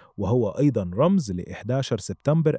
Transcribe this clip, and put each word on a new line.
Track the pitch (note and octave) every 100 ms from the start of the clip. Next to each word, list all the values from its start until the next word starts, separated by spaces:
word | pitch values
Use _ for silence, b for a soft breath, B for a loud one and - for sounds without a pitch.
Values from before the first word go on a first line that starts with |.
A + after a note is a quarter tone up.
| b -
وهو | F#2+ B2+ G#2
أيضًا | - D3 A#2 F2+
رمز | F2+ D#3+ G3 A2+
لإحداشر | F2+ - F#2 G2+ C3 B2+ A2+
سبتمبر | - F#2 - D#3+ D#3